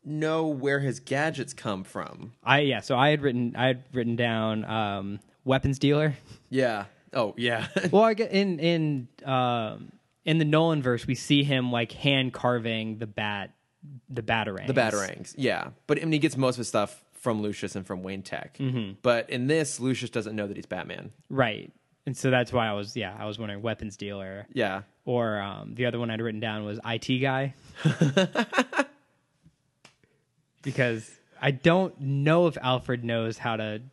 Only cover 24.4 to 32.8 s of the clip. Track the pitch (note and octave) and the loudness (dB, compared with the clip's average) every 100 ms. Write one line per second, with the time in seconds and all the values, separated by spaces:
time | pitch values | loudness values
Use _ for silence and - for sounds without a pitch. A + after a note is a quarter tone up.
24.4 | G2+ - G#2+ F#2+ G2+ _ - B2 A2+ G#2+ | -8 -2 -2 -2 -10 _ -2 0 0 -2
25.4 | G2 G2+ G#2 A2+ B2 A#2+ A#2 A2 A#2 G#2+ | -4 -8 -12 -4 -2 -2 -4 -4 -4 -4
26.4 | A2+ G#2+ G#2 G#2 A2+ A#2 - B2+ C3+ C3 | -6 -6 -6 -8 -6 -6 -2 0 2 0
27.4 | C#3 - - - D#3 C3 D3 C#3+ F#3+ - | -2 -6 -20 0 0 4 4 4 2 0
28.4 | A3+ F#4 B3+ E4+ C#4 _ _ _ _ _ | 0 0 0 0 -2 _ _ _ _ _
29.4 | _ _ _ _ _ _ _ _ _ _ | _ _ _ _ _ _ _ _ _ _
30.4 | _ _ C#3 C3 B2 A2+ - - _ - | _ _ -6 0 0 0 -8 -20 _ -2
31.4 | - C3 E3 F3 F#3+ - C#3 C#3 C#3+ E3 | 0 4 6 6 2 -2 -2 2 4 6
32.4 | F3 - B2+ B2+ | 4 2 0 0